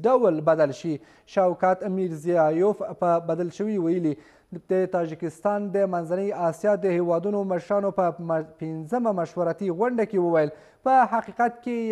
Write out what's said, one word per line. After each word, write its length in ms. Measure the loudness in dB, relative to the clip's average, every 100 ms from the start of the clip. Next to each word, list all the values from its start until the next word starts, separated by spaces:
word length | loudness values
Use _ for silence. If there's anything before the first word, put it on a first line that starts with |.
| 2
ډول 340 | 4 4 2 2
بدل 260 | 4 2 0
شي. 160 | -6 -6 -8 _ -6
شوکت 500 | 0 0 2 0 0 -2 -4
میرزیایوف 840 | -4 -4 0 2 4 4 2 0 -6 -2
په 180 | 0 2 0
بدل 240 | -4 -4 -4
شوي 180 | -4 -2
ویلي، 300 | 0 0 0 -4 -10 _ -18 -12 -2
د 160 | 0 0
تاجکستان 720 | -2 -4 -6 -8 -4 -2 -2 -2
د 120 | 0 0
منځنۍ 360 | -2 -2 -4 -4 -2 -2
اسیا 240 | 0 0 2
د 140 | 0 0
هیوادونو 460 | 0 0 0 -2 -2
مشرانو 380 | -4 -2 -2 0 0
په 120 | -2 -2
م-، 300 | -4 -4 -4 -10
پنځمه 520 | -10 -8 -4 -2 0 -2
مشورتي 500 | -4 -2 -2 -2 -4
غونډه 340 | -2 -2 0 0
کې 80 | 0
وویل، 260 | 2 2 2 -4 -20 _ 2
«په 200 | 4 4
حقیقت 420 | 0 -4 -2 -2 -2
کې 140 | -6 -4 2